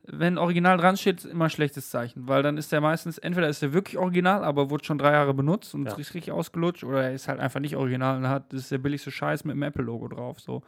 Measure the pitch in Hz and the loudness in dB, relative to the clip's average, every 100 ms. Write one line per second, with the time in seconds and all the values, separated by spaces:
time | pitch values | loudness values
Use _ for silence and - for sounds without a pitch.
0 | - 147 170 175 175 175 180 185 180 190 | -14 -2 0 2 2 4 4 6 4 4
1 | 196 180 - 170 160 - 147 - - 123 | 2 0 -2 0 0 2 -2 -2 -6 -4
2 | 120 - 123 139 143 147 147 151 151 165 | -6 -6 0 2 4 0 0 2 2 0
3 | 170 156 165 180 156 147 143 160 196 - | -4 -8 -4 0 0 0 0 0 0 -2
4 | 185 180 180 202 165 143 139 143 - 147 | 0 2 4 4 2 2 2 0 -2 2
5 | 143 147 143 135 143 208 - 143 131 101 | 6 6 4 2 2 2 -2 -6 -6 -6
6 | 147 175 160 165 165 170 170 175 123 135 | -10 -10 -6 -4 -4 -2 -2 -2 -2 0
7 | 131 131 - 135 131 139 147 139 131 127 | 0 -2 -6 -2 -2 -2 -4 -2 -2 0
8 | 131 131 131 135 - 135 127 139 139 143 | 0 0 0 -2 -4 -10 -4 -2 -2 -4
9 | - - 151 151 156 139 143 147 117 117 | -6 -6 -2 -2 -4 -4 -4 -4 -4 -6
10 | 120 123 123 147 - 123 | -8 -10 -10 -10 -10 -10